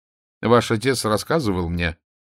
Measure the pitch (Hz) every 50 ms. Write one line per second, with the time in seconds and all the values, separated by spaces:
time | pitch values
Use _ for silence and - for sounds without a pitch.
0 | _ _ _ _ _ _ _ _ - 113 120 117 - - 120 107 113 135 131 -
1 | - 107 107 101 - - 147 165 131 104 92 92 87 82 87 85 87 82 80 -
2 | _ _ _ _